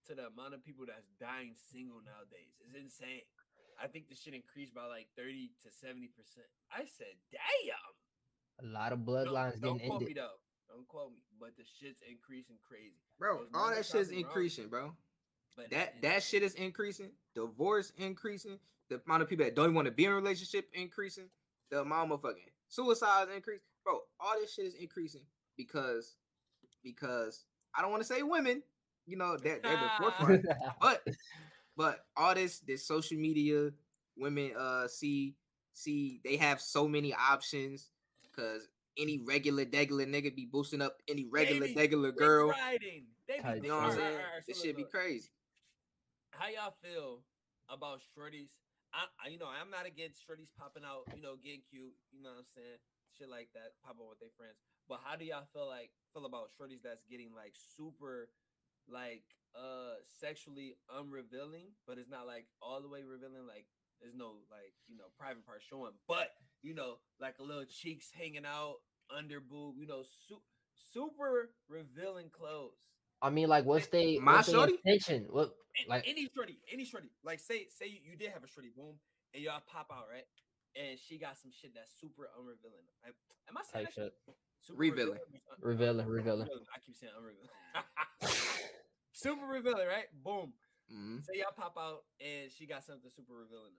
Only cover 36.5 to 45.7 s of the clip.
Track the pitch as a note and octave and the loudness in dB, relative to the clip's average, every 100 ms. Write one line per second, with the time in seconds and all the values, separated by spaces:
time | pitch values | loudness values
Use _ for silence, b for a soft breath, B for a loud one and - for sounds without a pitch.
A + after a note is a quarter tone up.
36.5 | C#3 - C#3+ D3+ D3 D3 B2+ C3 C#3 - | 4 2 2 4 4 0 4 6 6 2
37.5 | C#3+ C3+ C#3 - _ _ _ - - A2+ | -4 -4 -8 -16 _ _ _ -14 -6 -4
38.5 | A2 A2 _ _ - D3+ D3 A#2+ C#3+ C#3+ | -6 -10 _ _ -4 -2 -2 2 2 4
39.5 | C#3 B2+ C#3+ C#3+ C#3 C3+ C#3+ C#3+ C3 A#2+ | 2 2 2 4 2 2 0 0 -4 -2
40.5 | C#3 C#3+ C#3+ C#3 - - C#3+ B2 C#3 D3 | -2 0 0 -2 -2 -6 -4 0 4 4
41.5 | C#3+ C3+ B2 D3+ D3 C#3 B2 D3+ D3+ D3+ | 4 2 6 6 6 2 6 8 10 8
42.5 | D3 - A#3+ G#3 D#3+ B2+ _ - C5 - | 4 0 -2 -4 -14 -18 _ -6 -4 -2
43.5 | - C#3+ D3+ D#3 - D#3 D3+ C#3+ E3 - | -2 0 2 2 2 0 -2 -6 -10 -8
44.5 | F3+ E3+ C#3+ C#3 G3 F3+ B2 - _ _ | -4 -4 -4 -4 -2 -2 -4 -10 _ _
45.5 | _ _ | _ _